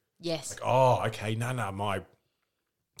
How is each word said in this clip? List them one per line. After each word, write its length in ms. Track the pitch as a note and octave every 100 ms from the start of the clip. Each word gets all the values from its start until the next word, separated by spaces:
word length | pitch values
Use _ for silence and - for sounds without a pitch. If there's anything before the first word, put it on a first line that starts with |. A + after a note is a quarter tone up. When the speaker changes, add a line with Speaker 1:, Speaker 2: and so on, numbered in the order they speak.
| _ _
Speaker 1:
Yes. 300 | E3+ D#3+ -
Speaker 2:
Like, 100 | -
"Oh, 380 | G#2+ B2 C3 G#2+ G#2+
okay, 280 | A2 G#2
no, 160 | A2+ A#2+
no, 200 | B2+ G#2
my, 300 | F#2+ G2+ F#2+ F#2 _ _ _ _ _ _ _ _ -